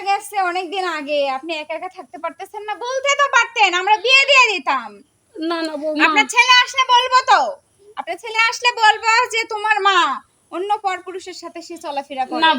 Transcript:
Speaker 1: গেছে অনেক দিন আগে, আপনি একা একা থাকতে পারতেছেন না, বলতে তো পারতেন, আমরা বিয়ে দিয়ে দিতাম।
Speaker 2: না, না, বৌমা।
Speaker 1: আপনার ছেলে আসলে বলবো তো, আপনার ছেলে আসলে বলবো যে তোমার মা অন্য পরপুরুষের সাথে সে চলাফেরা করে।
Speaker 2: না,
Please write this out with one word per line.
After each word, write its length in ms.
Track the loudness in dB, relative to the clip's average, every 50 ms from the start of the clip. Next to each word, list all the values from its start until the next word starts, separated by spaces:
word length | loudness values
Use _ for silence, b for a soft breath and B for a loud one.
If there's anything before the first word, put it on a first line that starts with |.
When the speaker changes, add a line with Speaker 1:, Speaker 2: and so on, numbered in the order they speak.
| 0 0
Speaker 1:
গেছে 280 | -2 -2 -2 -6 -4 -2 -2 -2
অনেক 160 | -2 -4 -6 -6 -4
দিন 100 | -4 -4 -4 -4 -6
আগে, 220 | -4 -2 -2 -2 0 -2 -2
আপনি 160 | -4 -6 -8 -8 -8
একা 120 | -6 -8 -8 -8
একা 120 | -8 -10 -14
থাকতে 220 | -14 -20 -18 -14 -10 -10
পারতেছেন 380 | -10 -10 -10 -16 -14 -14 -12 -10 -10
না, 60 | -8 -8 -6
বলতে 260 | -4 -4 -2 0 0 2 2
তো 60 | 2 2 2
পারতেন, 340 | 2 2 2 0 2 2 2 2 0
আমরা 160 | 2 2 0 2 2
বিয়ে 180 | 4 4 4 6 6
দিয়ে 140 | 6 6 4 4
দিতাম। 380 | 2 -2 -2 -2 -2 -2 -4 -8 -16 -20 _ _ _ _ _ _ -12
Speaker 2:
না, 220 | -6 -4 -4 -4 -4 -4
না, 80 | -6 -6 -6
বৌমা। 200 | -6 -4 -2 0 0
Speaker 1:
আপনার 200 | 0 2 0 0 0 2
ছেলে 200 | 2 4 6 6 4 4
আসলে 180 | 2 0 -2 0 4 4
বলবো 240 | 2 4 4 2 2 4 4
তো, 100 | 4 4 4 0 -4 -10 _ _ _ _ _ -18 -14 -12
আপনার 180 | -10 -10 -10 -10
ছেলে 180 | -10 -6 -2 0 0 0
আসলে 200 | 0 0 -2 -2 0 4
বলবো 280 | 4 4 4 4 2 2 2 2 2 0
যে 80 | -2 -4 -4 -4
তোমার 260 | -6 -4 -2 0 0 2 2 2
মা 120 | 4 4 2 0 -2 -6 -10 _ _ _ _ -12
অন্য 180 | -8 -6 -4 -4 -4 -2 -2
পরপুরুষের 500 | -4 -4 -4 -8 -10 -12 -12 -12 -14 -14 -14
সাথে 180 | -14 -14 -14 -14 -14
সে 100 | -14 -14 -12 -10
চলাফেরা 400 | -8 -6 -6 -8 -8 -6 -6 -6
করে। 160 | -4 -2 2 2
Speaker 2:
না, 60 | 4 4